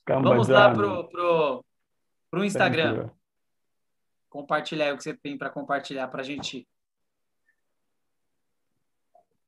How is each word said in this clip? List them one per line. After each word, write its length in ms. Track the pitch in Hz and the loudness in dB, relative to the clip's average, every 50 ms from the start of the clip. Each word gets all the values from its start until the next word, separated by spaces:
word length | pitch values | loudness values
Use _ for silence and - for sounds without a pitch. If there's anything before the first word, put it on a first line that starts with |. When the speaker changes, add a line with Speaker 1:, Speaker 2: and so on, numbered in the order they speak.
| - | -4
Speaker 1:
Camba 240 | 139 131 135 131 120 | -2 0 2 4 4
Speaker 2:
Vamos 180 | 123 120 117 | 4 4 6
lá 200 | 127 131 127 202 208 | 6 8 8 8 8
Speaker 1:
Johnny. 60 | - | 6
Speaker 2:
pro, 320 | 208 202 202 - 175 160 - | 4 0 0 -2 -6 -8 -10
pro, 560 | 175 175 175 175 170 160 151 139 127 - - _ _ _ _ _ _ _ _ _ _ _ _ - | -6 -2 0 2 2 2 2 0 -2 -6 -10 _ _ _ _ _ _ _ _ _ _ _ _ -8
pro 140 | 156 180 202 | -4 -2 -2
Instagram. 500 | 101 101 123 190 135 127 160 156 - 110 | -2 0 2 2 2 2 0 0 0 -2
Speaker 1:
Thank 120 | - - | -4 -6
you. 100 | - _ _ _ _ _ _ _ _ _ _ _ _ _ _ _ _ _ _ _ _ _ _ _ _ | -10 _ _ _ _ _ _ _ _ _ _ _ _ _ _ _ _ _ _ _ _ _ _ _ _
Speaker 2:
Compartilhar 560 | - 143 139 - 151 151 151 - 165 156 147 | -16 -14 -4 -2 -2 -2 -2 -4 -4 -2 -2
aí 60 | 143 139 | -2 -2
o 40 | |
que 60 | 127 - | -6 -8
você 140 | 156 131 | -12 -12
tem 180 | - - 143 143 | -10 -12 -12 -10
pra 120 | 127 135 - | -8 -10 -10
compartilhar 580 | - 147 135 - 143 139 - - 139 131 131 | -10 -10 -6 -4 -4 -6 -4 -8 -8 -8 -8
pra 140 | 127 127 135 | -8 -8 -10
gente. 460 | 127 135 147 131 - - 139 123 - _ _ _ _ _ _ _ _ _ _ _ _ _ _ _ _ _ _ _ _ _ _ _ _ _ _ _ _ _ _ _ _ _ _ _ _ _ _ _ _ _ _ _ _ _ _ _ _ _ _ _ _ _ _ _ _ | -10 -10 -10 -10 -10 -10 -12 -12 -16 _ _ _ _ _ _ _ _ _ _ _ _ _ _ _ _ _ _ _ _ _ _ _ _ _ _ _ _ _ _ _ _ _ _ _ _ _ _ _ _ _ _ _ _ _ _ _ _ _ _ _ _ _ _ _ _